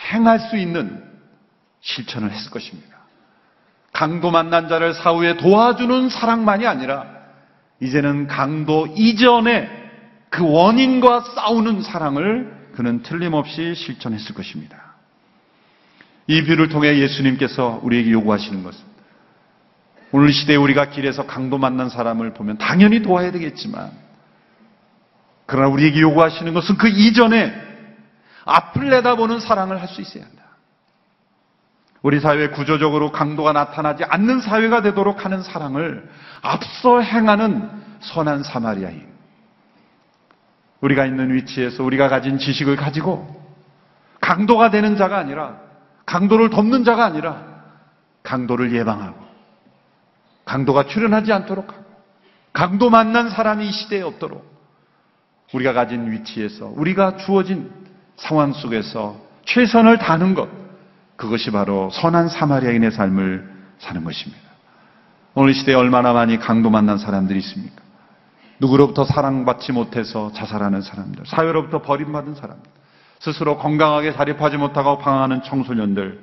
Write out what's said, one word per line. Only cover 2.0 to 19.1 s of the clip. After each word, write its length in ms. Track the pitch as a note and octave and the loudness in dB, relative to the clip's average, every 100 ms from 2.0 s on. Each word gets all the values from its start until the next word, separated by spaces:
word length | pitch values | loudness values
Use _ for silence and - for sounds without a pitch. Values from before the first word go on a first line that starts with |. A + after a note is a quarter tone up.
| A2+ A#2 G#2+ | -10 -6 -6
했을 200 | G2 - | -6 -12
것입니다. 440 | A#2 - E2 - _ _ _ _ _ _ _ _ _ _ | -14 -14 -20 -20 _ _ _ _ _ _ _ _ _ _
강도 380 | - D#3 E3+ F3 | -4 -4 -2 0
만난 380 | E3 E3 E3+ E3 | 0 2 -2 0
자를 240 | E3 E3 | -2 -2
사후에 420 | E3 F3 E3+ E3+ E3+ | 0 0 2 0 2
도와주는 720 | F3 G3+ A#3+ A#3+ B3 B3+ B3+ | 4 6 4 2 0 0 -2
사랑만이 580 | - A3+ A3+ G#3+ G3+ A#3 | -2 -2 0 0 0 0
아니라 400 | G3+ C3 C#3 - - - _ _ _ _ - | -2 -4 -8 -10 -20 -20 _ _ _ _ -10
이제는 460 | C3 C#3+ C#3+ C#3+ C#3+ | -4 0 0 -2 -4
강도 600 | C#3 C3+ D#3 D3+ D#3 D#3 F3+ | -4 -4 -4 0 0 0 2
이전에 760 | A3 G#3+ B3 A#3+ A3+ A3+ A#2+ - - - - _ - | 2 4 4 4 4 0 -2 -12 -20 -20 -20 _ -10
그 140 | - E3+ | -2 2
원인과 720 | D#3 F#3 A#3 C4 B3+ B3 A#3+ | 4 6 4 4 4 4 4
싸우는 600 | A#3+ - G#3+ A3+ A3 G3+ | -2 -6 -2 0 0 -2
사랑을 720 | G#3+ F3 D#3 C#3 F#3 A#3 - - - | -4 -4 -4 -2 -2 -2 -6 -14 -18
그는 280 | - A#2+ A#2+ | -6 -4 -4
틀림없이 720 | - E3 F3 D#3 C#3+ D#3 E3+ | -6 -6 -2 -2 -4 -6 -8
실천했을 600 | E3+ - B2+ A#2+ G#2+ G#2+ | -8 -12 -12 -8 -10 -10
것입니다. 480 | - F2+ D2+ D2+ - - - _ _ _ _ _ _ _ _ _ _ - _ - | -14 -14 -14 -16 -20 -20 -20 _ _ _ _ _ _ _ _ _ _ -20 _ -2
이 160 | D#3 | 0
비유를 280 | D#3 E3 D#3+ | 2 2 2
통해 280 | D3+ D3 D3 | 4 4 4
예수님께서 840 | C#3 C#3+ C3+ C3 C3 - B2 A2+ | 2 2 0 0 -2 -2 -4 -2
우리에게 280 | A#2+ A#2 A2+ | -2 0 2
요구하시는 520 | A2+ G#2+ G#2 G#2 G2 | 2 2 0 -2 -10
것은 180 | F2+ - - _ _ | -12 -16 -20 _ _